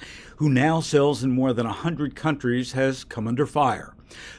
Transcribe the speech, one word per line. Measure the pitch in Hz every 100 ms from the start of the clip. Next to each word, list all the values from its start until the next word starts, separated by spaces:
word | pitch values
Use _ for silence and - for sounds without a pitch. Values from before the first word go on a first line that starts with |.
| - - - -
who | 151
now | 127 156 165
sells | 156 147 143 120
in | 131
more | 127 131
than | 117 143
a |
hundred | 147 165 165 143 -
countries, | 160 147 123 123 123
has | 131 135 131
come | - - 110
under | 123 135
fire. | 151 135 95 - - - - -